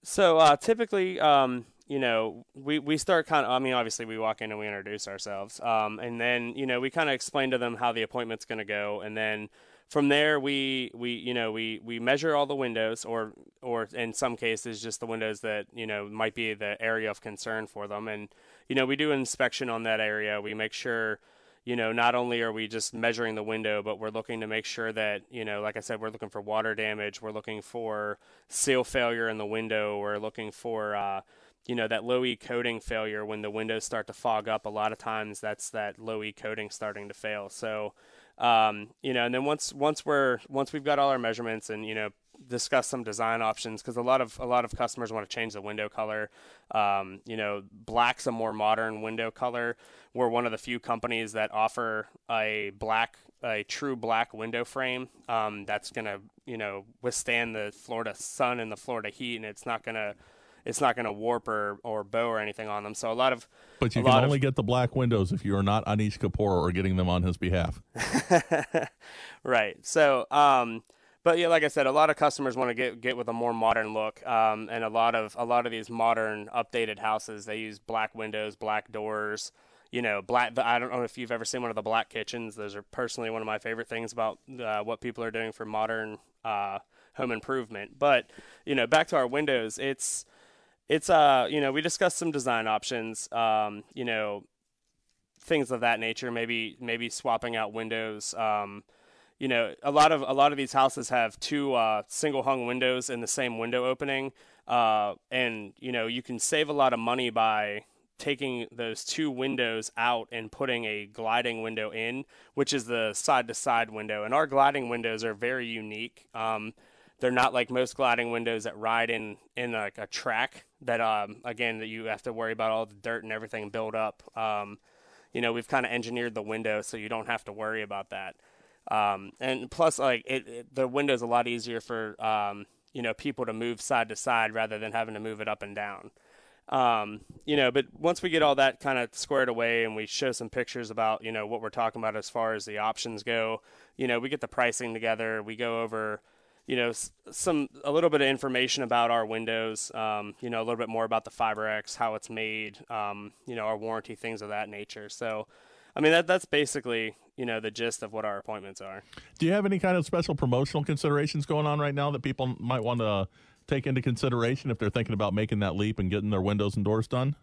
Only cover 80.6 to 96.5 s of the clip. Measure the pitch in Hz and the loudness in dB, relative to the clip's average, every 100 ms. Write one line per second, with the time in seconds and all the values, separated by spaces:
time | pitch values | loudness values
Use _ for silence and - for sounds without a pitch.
80.6 | 117 120 123 123 117 - 117 117 113 127 | 2 2 2 -4 -4 -6 -6 -4 -4 -4
81.6 | 120 110 107 113 110 113 107 120 113 107 | -2 -4 0 0 0 -6 -6 -8 -8 -10
82.6 | 104 101 101 - 120 - 113 113 110 107 | -10 -10 -10 -6 -6 -4 -4 -4 -4 -4
83.6 | 113 113 113 113 113 117 110 - - 127 | -4 -6 -6 -6 -6 -2 -4 -4 -14 -8
84.6 | 113 107 107 113 123 117 113 113 113 - | -4 -2 -2 -6 -6 -6 -4 -2 -4 -6
85.6 | 110 110 110 113 110 107 _ _ 113 104 | -6 -2 0 -2 -4 -10 _ _ -4 -2
86.6 | 101 98 - _ _ - 127 113 - 135 | -2 -6 -10 _ _ -6 -4 -4 -2 -4
87.6 | 113 104 101 135 143 131 - - - - | -4 -10 -12 0 4 4 2 -20 -20 -14
88.6 | - 135 117 156 160 160 127 139 147 127 | -2 0 4 4 4 2 2 0 2 2
89.6 | 110 120 135 135 - - - _ _ _ | 0 -4 -4 -2 -4 -6 -10 _ _ _
90.6 | _ _ _ 151 - 165 147 131 120 151 | _ _ _ 2 6 8 10 8 6 2
91.6 | 139 139 165 - 180 - 170 143 127 117 | 2 2 0 2 2 2 -2 0 0 2
92.6 | 110 107 - 120 113 110 - 117 113 107 | 2 0 0 -4 -4 -8 -6 0 4 4
93.6 | 107 104 - 139 120 110 107 101 - _ | 2 -4 -12 -6 -2 0 -2 -4 -12 _
94.6 | _ _ _ _ _ _ _ _ - 160 | _ _ _ _ _ _ _ _ 0 0
95.6 | 123 123 117 110 113 113 127 120 117 | 2 0 2 2 0 -2 -4 -2 -2